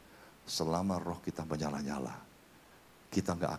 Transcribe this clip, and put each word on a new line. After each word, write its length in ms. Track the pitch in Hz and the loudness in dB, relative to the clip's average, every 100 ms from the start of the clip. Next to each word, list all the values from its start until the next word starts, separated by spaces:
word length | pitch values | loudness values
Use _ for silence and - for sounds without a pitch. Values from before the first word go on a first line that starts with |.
| - - - - | -20 -20 -20 -14
Selama 560 | - - 80 85 98 90 | -4 0 2 4 4 2
roh 240 | 85 82 | 0 -4
kita 240 | - 82 80 | -4 -4 -2
menyala-nyala, 680 | 78 76 71 71 71 64 62 - - - - - - - - - | 0 0 0 -2 -2 -4 -6 -14 -20 -20 -20 -20 -20 -20 -20 -2
kita 300 | 98 90 87 | 0 2 2
nggak 140 | 85 | 2